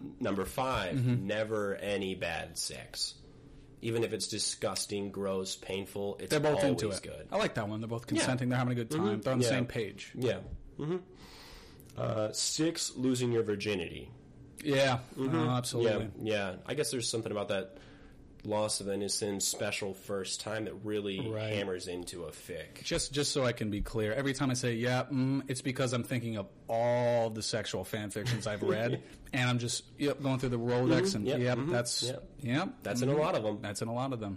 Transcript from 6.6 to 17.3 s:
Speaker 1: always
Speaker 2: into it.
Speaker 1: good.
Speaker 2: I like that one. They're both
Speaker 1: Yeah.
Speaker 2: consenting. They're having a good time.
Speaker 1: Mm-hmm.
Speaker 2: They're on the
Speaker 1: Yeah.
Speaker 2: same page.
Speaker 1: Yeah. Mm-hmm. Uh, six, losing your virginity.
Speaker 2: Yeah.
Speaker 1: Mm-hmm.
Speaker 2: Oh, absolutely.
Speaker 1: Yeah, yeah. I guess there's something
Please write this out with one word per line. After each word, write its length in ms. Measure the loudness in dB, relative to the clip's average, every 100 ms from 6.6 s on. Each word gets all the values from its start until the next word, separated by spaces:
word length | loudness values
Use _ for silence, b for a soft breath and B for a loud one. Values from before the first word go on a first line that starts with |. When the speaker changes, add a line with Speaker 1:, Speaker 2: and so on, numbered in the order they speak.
Speaker 1:
always 180 | 4 2
Speaker 2:
into 60 | 0
it. 100 | -2
Speaker 1:
good. 260 | -6 -12 -4
Speaker 2:
I 60 | 0
like 180 | 0 0
that 120 | -2
one. 140 | -4
They're 60 | -4
both 140 | -6
Speaker 1:
Yeah. 160 | -2 0
Speaker 2:
consenting. 300 | 2 2 2
They're 100 | 2
having 120 | 2
a 20 | 0
good 160 | 0
time. 100 | 0
Speaker 1:
Mm-hmm. 200 | 2 2
Speaker 2:
They're 120 | 2
on 60 | 4
the 60 | 4
Speaker 1:
Yeah. 40 |
Speaker 2:
same 140 | 4 0
page. 460 | -2 -4 -6 -10 -2
Speaker 1:
Yeah. 240 | 0 0 -4 -10 -12 -6
Mm-hmm. 180 | -2 -2 -4 B B B B B B B B -4
Uh, 340 | -2 0 0
six, 600 | 0 -2 2 2 0 -4 0
losing 360 | 2 2 4
your 120 | 4
virginity. 680 | 2 0 0 -2 -2 -6 -12 -16 -20 -20 -18 -6
Speaker 2:
Yeah. 360 | 2 6 6 4 -2 -4
Speaker 1:
Mm-hmm. 180 | 0 2
Speaker 2:
Oh, 120 | 4
absolutely. 580 | 2 2 2 4 4 0 -4
Speaker 1:
Yeah, 300 | 0 2 0
yeah. 40 | -4 -4
I 80 |
guess 160 | -2 0
there's 160 | 0 0
something 220 | 0 0